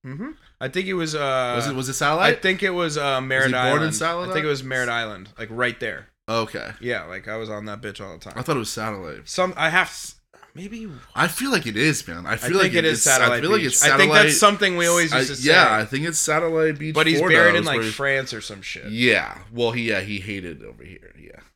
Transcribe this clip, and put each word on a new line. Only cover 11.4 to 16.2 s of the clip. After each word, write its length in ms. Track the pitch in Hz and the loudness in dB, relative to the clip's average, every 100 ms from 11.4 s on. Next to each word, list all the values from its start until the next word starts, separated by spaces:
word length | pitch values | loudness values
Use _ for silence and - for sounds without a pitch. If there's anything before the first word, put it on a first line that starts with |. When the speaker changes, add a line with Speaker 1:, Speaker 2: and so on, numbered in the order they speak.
| 269 | 0
Speaker 2:
like 140 | 247 120 | 0 0
it 120 | 107 | 2
is, 280 | 147 147 - | 2 2 -4
man. 200 | 85 87 | -10 -4
I 80 | |
Speaker 1:
I 20 | 110 | -4
Speaker 2:
feel 180 | 123 180 | 0 2
like 80 | |
Speaker 1:
think 100 | 185 170 | 4 4
it 100 | 160 | 2
Speaker 2:
it 0 | |
Speaker 1:
is 140 | 151 | 2
Speaker 2:
is, 80 | 147 | 4
I 40 | 131 | 6
Speaker 1:
Satellite 240 | 117 120 | 4 2
Speaker 2:
feel 100 | 151 | 2
like 100 | 214 | 2
Speaker 1:
Beach. 60 | 151 | 2
Speaker 2:
it's 160 | - | 2
Speaker 1:
I 140 | 147 139 | 4 6
think 140 | 185 | 6
that's 20 | |
Speaker 2:
Satellite, 200 | 214 214 | 8 6
Speaker 1:
something 420 | 202 208 202 202 175 | 6 4 4 0 2
we 100 | 170 | 2
always 260 | 175 165 | 2 2
Speaker 2:
I, 60 | 135 | 2
Speaker 1:
used 220 | 131 135 | 0 0
to 60 | 131 | 4
Speaker 2:
yeah, 180 | 175 147 110 | 6 6 4
Speaker 1:
say. 40 | |
Speaker 2:
I 40 | 107 | 0
think 200 | 131 160 | -4 -4
it's 140 | |
Satellite 580 | 156 | -2